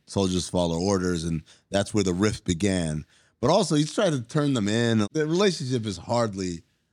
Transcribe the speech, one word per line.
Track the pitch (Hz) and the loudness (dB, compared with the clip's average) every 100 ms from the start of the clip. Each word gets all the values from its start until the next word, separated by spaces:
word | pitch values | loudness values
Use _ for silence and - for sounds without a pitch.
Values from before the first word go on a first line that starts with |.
| - | -6
soldiers | - 95 90 82 | 0 0 0 -2
follow | 90 87 82 | 0 0 0
orders," | 92 98 90 87 | 2 2 0 -2
and | 82 80 - - - | -2 -4 -6 -20 -4
that's | 98 101 | -2 0
where | 107 | 0
the | 95 | 0
rift | 87 107 - | 2 0 0
began. | - 85 101 92 82 76 - _ _ - | -2 0 0 0 -2 -4 -8 _ _ -4
But | 120 | 2
also, | 185 180 | 2 2
he's | 156 151 | 0 0
trying | - 202 | 0 0
to | 143 | -2
turn | 113 156 147 | -4 -2 0
them | 131 101 | 0 0
in. | 110 117 110 104 | 0 2 2 2
The | 156 151 | 0 0
relationship | 175 208 160 127 127 110 | 2 2 0 -2 -4 -4
is | 87 | -6
hardly | 80 117 117 95 92 85 - _ _ | -2 0 0 -2 -4 -6 -12 _ _